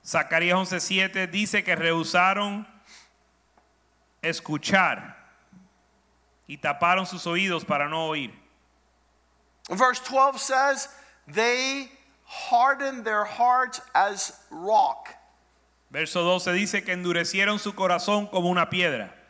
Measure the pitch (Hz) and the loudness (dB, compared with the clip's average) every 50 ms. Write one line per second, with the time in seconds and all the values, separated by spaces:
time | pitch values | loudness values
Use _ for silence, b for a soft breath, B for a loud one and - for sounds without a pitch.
0 | _ - - 165 151 - 165 165 170 175 180 190 190 180 185 175 - - 190 185 | _ -2 -2 -2 0 2 0 2 4 4 2 2 2 0 -4 -4 -2 0 0 0
1 | 190 190 190 190 185 175 160 202 214 208 - 208 - 185 175 160 165 165 165 165 | 0 0 -2 -4 -4 -2 -2 -2 -2 0 0 -2 0 0 -2 0 2 2 2 0
2 | 160 160 - 180 180 190 196 202 208 202 202 208 214 - - _ B B B B | 0 2 2 4 4 4 2 0 -2 -4 -4 -8 -10 -12 -20 _ B B B B
3 | B B B _ _ _ _ _ _ _ _ _ _ _ _ _ _ _ _ _ | B B B _ _ _ _ _ _ _ _ _ _ _ _ _ _ _ _ _
4 | _ _ _ _ - 165 165 - - - 151 143 - - 196 190 185 156 123 101 | _ _ _ _ -4 -4 -4 -4 -6 -6 -6 -6 -2 2 2 4 4 2 0 -4
5 | 107 - - - - _ _ _ _ _ - - - _ _ _ _ _ _ _ | -8 -16 -20 -20 -20 _ _ _ _ _ -20 -20 -20 _ _ _ _ _ _ _
6 | _ _ _ _ _ _ _ _ _ - 147 147 - 151 143 - 175 170 180 190 | _ _ _ _ _ _ _ _ _ -20 -14 -4 -2 -2 0 2 4 4 4 2
7 | 190 - 190 170 - 170 170 180 196 190 175 160 - - 151 143 143 147 156 165 | 0 -4 -8 -8 -6 -2 -2 0 0 0 -2 -4 -2 -2 -2 -2 0 -2 -2 -4
8 | 160 156 156 151 135 104 - - _ _ _ _ _ _ _ _ _ _ _ _ | -4 -4 -4 -6 -6 -10 -12 -18 _ _ _ _ _ _ _ _ _ _ _ _
9 | _ _ _ _ _ _ _ _ _ _ _ _ _ - 175 190 254 254 240 - | _ _ _ _ _ _ _ _ _ _ _ _ _ -8 0 2 2 2 2 -2
10 | - - 262 269 269 277 262 - - - 262 262 269 285 277 - - - B B | -8 -2 4 4 4 4 2 0 -2 0 2 2 2 2 0 -2 -4 -8 B B
11 | B B B B B - 147 202 226 240 240 254 262 262 269 277 269 247 - _ | B B B B B -6 0 0 2 2 2 0 -2 -2 -4 -6 -8 -12 -18 _
12 | _ _ _ _ _ - - - - - 247 233 247 269 277 269 277 269 262 247 | _ _ _ _ _ -16 -14 -12 -2 2 4 4 4 4 2 0 -2 -6 -6 -6
13 | 214 220 214 208 208 208 - - 240 247 247 254 254 226 - - - - - 151 | -4 -2 0 0 0 -2 0 0 2 4 4 2 2 -2 -4 -12 -14 0 2 2
14 | 190 202 202 196 - - - - - _ - 156 175 202 220 208 190 139 - - | 2 2 0 -4 -6 -6 -6 -14 -20 _ -14 -8 -2 2 4 4 4 4 0 -6
15 | - - - - _ _ _ _ _ _ _ _ _ _ _ _ _ _ 127 143 | -12 -18 -20 -20 _ _ _ _ _ _ _ _ _ _ _ _ _ _ -6 -6
16 | 160 151 - 180 170 175 185 180 180 185 175 190 208 196 - 196 196 196 180 180 | -6 -2 -2 0 2 2 2 2 0 -2 0 0 0 0 -2 -4 -4 -4 -6 -4
17 | 180 175 170 170 165 170 - 190 202 202 214 208 - 208 196 - 190 180 180 170 | -2 -2 0 0 -2 -2 0 0 0 0 0 -2 -4 -8 -4 -2 0 0 0 0
18 | 175 208 208 208 208 202 - 185 175 175 180 180 165 - 170 180 180 165 139 113 | 0 0 0 0 0 -2 -2 0 0 2 2 2 2 0 0 0 0 0 0 -4
19 | 101 92 - - _ | -8 -10 -14 -20 _